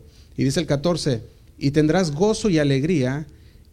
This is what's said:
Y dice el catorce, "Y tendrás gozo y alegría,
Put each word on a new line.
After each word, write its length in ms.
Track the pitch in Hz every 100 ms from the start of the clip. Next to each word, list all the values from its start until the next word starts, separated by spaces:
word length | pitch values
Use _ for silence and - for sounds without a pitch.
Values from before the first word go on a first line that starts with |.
| - - - -
Y 80 |
dice 160 | 131 143
el 80 | 160
catorce, 560 | 143 156 180 - 117 - - - -
"Y 140 | 139
tendrás 400 | 151 151 165 180
gozo 380 | 143 202 220 220
y 100 | 160
alegría, 680 | 147 135 147 175 123 139 156 - - - -